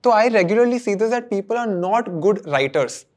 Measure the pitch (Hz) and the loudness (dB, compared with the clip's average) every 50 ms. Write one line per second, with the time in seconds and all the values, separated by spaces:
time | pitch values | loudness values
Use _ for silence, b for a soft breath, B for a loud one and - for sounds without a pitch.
0 | - 247 226 208 220 247 226 208 180 170 208 226 240 240 247 240 247 202 202 190 | 2 4 4 4 4 4 2 2 2 2 2 2 2 2 0 -2 -2 -4 -2 0
1 | 220 226 240 240 240 240 214 196 196 202 226 240 240 220 196 175 175 185 208 233 | 0 -2 -2 -4 -4 -4 -6 -6 -4 -4 -4 -4 -2 -4 -4 -2 -2 0 0 -2
2 | 226 208 175 160 151 202 208 196 - 160 143 135 139 139 143 156 131 117 - - | -2 -4 -8 0 0 0 0 0 -2 -2 0 0 0 0 0 -2 -2 -2 -6 -14
3 | - _ _ | -20 _ _